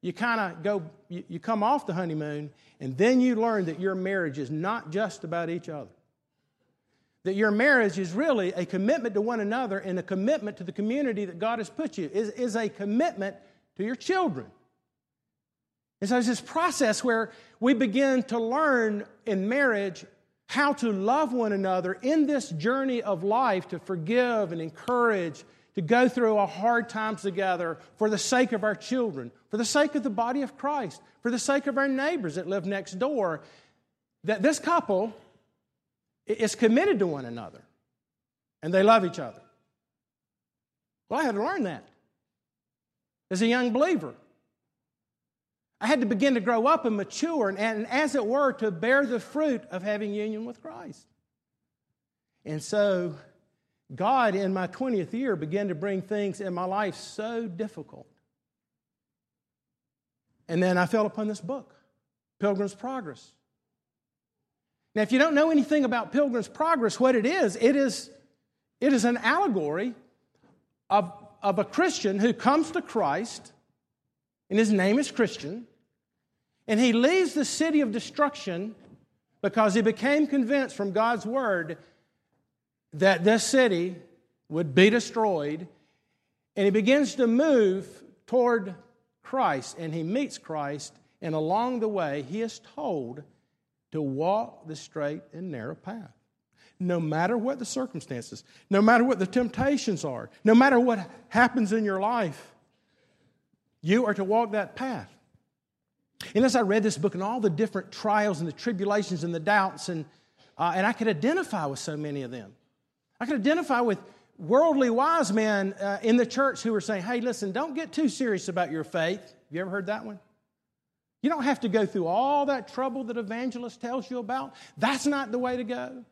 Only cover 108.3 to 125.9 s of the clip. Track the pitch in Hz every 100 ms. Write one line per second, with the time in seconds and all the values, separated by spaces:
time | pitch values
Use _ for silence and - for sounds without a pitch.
108.3 | 170 170 - - 196 196 208 202 180 170
109.3 | 165 160 208 190 151 - 170 147 _ _
110.3 | _ _ _ 170 175 202 - 226 170 220
111.3 | 349 349 208 147 135 - 151 151 143 127
112.3 | 123 98 123 _ _ _ _ _ _ 240
113.3 | 285 202 320 339 247 247 196 - - _
114.3 | _ 156 247 330 277 254 226 285 330 220
115.3 | 202 214 208 190 196 196 202 226 240 240
116.3 | 254 269 - 226 214 - 208 180 247 240
117.3 | 226 202 185 320 277 330 - 302 - 254
118.3 | 190 185 180 175 160 156 180 165 190 -
119.3 | _ _ 151 185 196 190 214 226 196 _
120.3 | _ _ _ _ _ _ _ _ _ 262
121.3 | 320 262 285 240 208 202 196 165 185 262
122.3 | 285 285 269 214 - 262 254 233 240 202
123.3 | 226 254 240 240 226 240 262 - 254 214
124.3 | 262 269 - - - 226 269 285 285 262
125.3 | 240 247 247 220 247 254